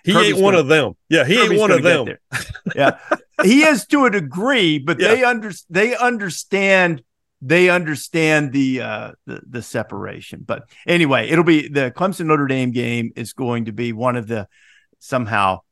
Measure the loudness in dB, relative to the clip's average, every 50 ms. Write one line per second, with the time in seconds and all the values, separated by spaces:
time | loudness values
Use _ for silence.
0 | -2 0 2 4 4 2 2 2 4 4 4 4 4 4 4 2 2 0 -6 _
1 | _ 0 2 2 2 2 2 2 2 2 2 2 2 4 2 4 4 2 2 2
2 | 0 -4 -10 -14 _ -12 -12 -12 -12 -12 -14 -10 -10 -6 -2 0 0 0 0 -2
3 | -4 -6 -6 -6 -6 _ _ 0 4 4 6 6 6 4 4 2 0 0 2 2
4 | 2 2 2 0 -4 -6 -6 -4 -2 0 0 2 2 0 0 -2 -2 -4 -2 0
5 | 2 2 2 2 2 0 0 -2 -6 -10 -12 -14 -12 -6 -2 0 0 0 0 0
6 | 0 -2 -2 -2 -6 -8 -8 -10 -8 -4 -2 0 2 4 4 4 4 2 -2 -4
7 | _ _ _ _ _ _ _ -10 -2 2 2 4 4 4 2 2 0 -4 -6 -8
8 | -8 -6 -4 0 0 2 2 2 0 0 0 0 0 0 -2 -4 -6 -6 -8 -8
9 | -10 -12 -16 _ _ -16 -16 -16 -14 -14 -14 -12 -10 -8 -6 -6 -6 -6 -10 -12
10 | -12 -12 -14 -16 -18 -18 -18 -14 -10 -10 -10 -10 -10 _ _ -10 -4 0 2 2
11 | 2 2 2 0 0 0 2 2 4 4 2 2 2 -2 -2 -2 -2 -2 -4 -4
12 | -4 -4 -4 -4 -2 0 0 0 0 0 -2 -2 -2 -2 -2 -2 -2 -2 -2 -4
13 | -4 -6 -8 -10 -12 -12 -8 -8 -6 -4 -4 -4 -6 -6 -6 -6 -6 -6 -6 -4
14 | -2 -2 -2 -4 -6 -6 -8 -8 -8 -10 _ _ _ _ _ _ _ _ _ _
15 | -10 -6 -4 -4 -4 -2 -2 0 0 0 -2 -4 _ _